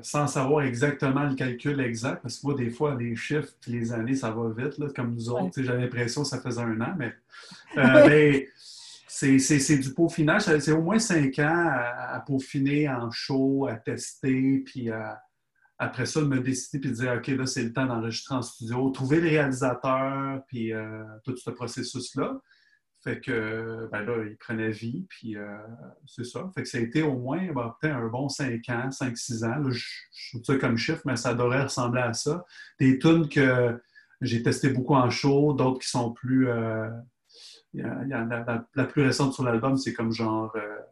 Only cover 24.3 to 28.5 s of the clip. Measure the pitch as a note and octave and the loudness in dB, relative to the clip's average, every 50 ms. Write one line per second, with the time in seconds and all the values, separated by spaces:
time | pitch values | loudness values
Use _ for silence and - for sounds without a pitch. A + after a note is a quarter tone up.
24.3 | G#2+ - - - A2+ A2+ A2 A2 G#2+ G#2 A2+ A#2 C3 F3+ F#3 - - - - A2+ | -10 -14 -10 -8 -6 -4 -2 -4 -4 -4 -6 -6 -6 -6 -8 -10 -14 -14 -12 -10
25.3 | G#2 G#2 G#2 G#2 G#2 G#2+ G#2+ A2+ A#2 C3+ - F#3+ - _ D3 - - - A#2 - | -10 -10 -10 -12 -12 -14 -14 -16 -18 -18 -18 -20 -20 _ _ -18 -14 -12 -12 -10
26.3 | - D#3+ F#3 F#3+ - C#3 B2+ - - B2+ A2+ A#2 - D#3 D#3+ D3 C3 A#2+ B2 C3 | -10 -10 -10 -10 -8 -8 -8 -6 -4 -4 -2 0 0 0 0 0 0 -2 -4 -4
27.3 | D3 F3 F#3+ F3 D3 B2+ A#2 A2+ - - - D#3 D3 A#2+ A2+ A2 A2+ B2 D3 C3+ | -4 -4 -4 -4 -4 -4 -4 -6 -6 -4 -4 -4 -2 -2 -4 -4 -4 -4 -4 -4
28.3 | - - C#3+ B2+ | -4 -4 -4 -4